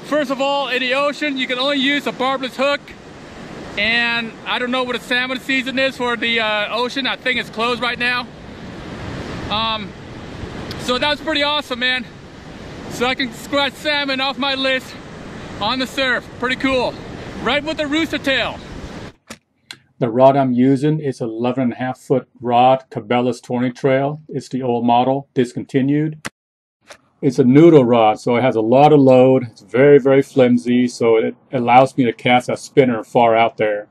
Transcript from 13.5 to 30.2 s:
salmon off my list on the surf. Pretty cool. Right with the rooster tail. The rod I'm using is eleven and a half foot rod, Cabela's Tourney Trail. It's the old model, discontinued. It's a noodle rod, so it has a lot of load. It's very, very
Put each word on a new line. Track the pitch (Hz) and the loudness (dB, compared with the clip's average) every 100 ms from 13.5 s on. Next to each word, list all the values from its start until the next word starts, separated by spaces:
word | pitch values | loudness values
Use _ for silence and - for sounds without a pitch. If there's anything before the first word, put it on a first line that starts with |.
| 285 277 | -4 -4
salmon | - 302 294 285 262 | -4 -4 -4 -2 -4
off | 269 262 | -4 -4
my | 277 | -4
list | 269 262 262 - - - - - - - - | -2 -2 -2 -6 -18 -18 -18 -16 -14 -14 -6
on | 202 262 | -4 -4
the | 262 | -4
surf. | - 269 233 - - | -4 -2 -2 -6 -8
Pretty | 240 254 | -6 -2
cool. | 269 262 214 135 - - - - | -2 0 -2 -6 -14 -14 -14 -8
Right | 202 277 | -2 -2
with | 294 311 | -2 -6
the | 302 | -4
rooster | 302 330 294 | -2 -2 -4
tail. | - 262 190 214 - - - - - _ _ - _ _ _ - _ _ | -2 -2 -2 -6 -14 -14 -14 -14 -18 _ _ -20 _ _ _ -20 _ _
The | 123 | -4
rod | 113 135 139 | 4 4 6
I'm | 131 | 2
using | 120 127 139 147 156 | 2 4 4 2 -2
is | 147 127 | -4 -6
eleven | 123 110 123 123 | -8 -4 -4 -2
and | 127 | -4
a | 110 | -2
half | 127 - | -8 -8
foot | - 135 - _ | -2 -2 -2 _
rod, | 117 120 127 131 - | 0 4 6 4 0
Cabela's | - 104 120 123 120 | -12 -2 0 0 -4
Tourney | - 123 127 | -6 -4 -4
Trail. | 123 143 131 139 151 - | -2 0 2 0 -6 -10
It's | 147 - | -10 -8
the | 127 | -6
old | 127 120 | -2 0
model, | 120 120 123 135 139 | 2 2 2 0 -4
discontinued. | - 120 - - 139 131 147 156 156 - _ _ _ _ _ _ - _ _ | -2 -2 -2 -4 0 2 0 -2 -6 -14 _ _ _ _ _ _ -20 _ _
It's | 147 127 | -2 2
a | |
noodle | 123 135 170 156 | 6 8 10 8
rod, | 123 120 110 107 | 6 4 4 2
so | - | 0
it | 120 | 0
has | 127 113 | 2 0
a | |
lot | 110 123 147 | 2 6 8
of | 151 | 8
load. | 131 127 131 131 | 8 8 6 4
It's | 120 - | 0 -14
very, | - 120 139 143 | -6 4 6 6
very | 131 135 | 6 4